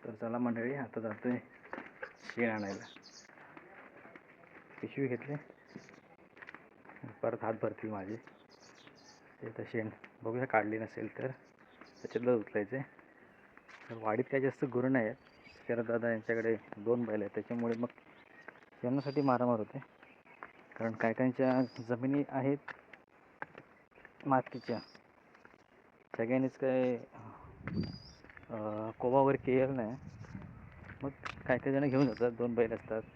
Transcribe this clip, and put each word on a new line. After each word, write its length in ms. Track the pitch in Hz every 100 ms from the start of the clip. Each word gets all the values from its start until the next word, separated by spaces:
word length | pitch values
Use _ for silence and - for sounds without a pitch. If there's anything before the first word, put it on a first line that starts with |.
तर 60 | -
चला 280 | 107 117 120
मंडळी, 360 | 120 117 120
आता 260 | 143 117 -
जातोय 360 | 113 104 123 123 - - - - - - - - -
शेण 160 | - 117
आणायला. 340 | 110 101 101 - - - - - - - - - - - - - - - - - - - -
पिशवी 260 | 117 - 135
घेतली. 280 | 120 139 147 - - - - - - - - - - - - - - - - 123 110
परत 220 | 117 113
हात 100 | 110 110
भरतील 280 | 113 107 107
माझे. 260 | 104 95 113 - - - - - - - - - - - -
ते 60 | 117 113
तर 40 | 113
शेण 160 | 117 107 - - -
बघूया, 220 | 113 120
काढली 340 | 131 113 104 110
नसेल 400 | 110 - 110 -
तर 80 | 131 131 - - - - - -
त्याच्यातलं 340 | - 113 120 120
उचलायचं 400 | 101 107 101 127
आहे. 80 | 139 - - - - - - - - - -
तर 40 | 113
वाडीत 200 | 110 110
काही 180 | 127 139
जास्त 220 | 131 -
गुरं 280 | 143 120 131
नाही 120 | 131
आहेत. 120 | 110 123 - - - - -
शरद 180 | 120 113
दादा 240 | 117 117
यांच्याकडे 460 | 113 107 113 113 110 - -
दोन 280 | 104 123
बैल 160 | 113 107
आहेत, 100 | 101
त्याच्यामुळे 400 | 107 101 120 117 113
मग 100 | 120 - - - - - - - - -
शेणासाठी 380 | 123 139 143 143
मारामार 380 | 139 120 123 117
होते. 200 | 104 139 - - - - - - - - - -
कारण 160 | 113
काही 220 | 110 113
काहींच्या 680 | 113 127 123 131 127 127 - 117
जमिनी 360 | 120 131 143 139
आहेत 300 | 135 135 143 - - - - - - - - - - - - _ - - - 143
मातीच्या, 520 | 131 - 123 - - - - - - - - - - - - - - - -
सगळ्यांनीच 400 | 113 131 131 -
काय, 400 | 135 127 127 117 - - 110 - - - - - - - - - - - -
अं, 400 | 113 107 107 110
कोबा 300 | - 123 135
वगैरे 160 | 135 131
केलेलं 400 | - 131 131 135
नाही. 200 | 107 127 - - - - - - - - - -
मग 80 | 139 - - - -
काही 120 | 123
काही 120 | 135
जण 160 | 135 143
घेऊन 180 | 131 139
जातात, 260 | 107 120
दोन 220 | 117 120
बैल 180 | 117 113
असतात 300 | 113 - 110 -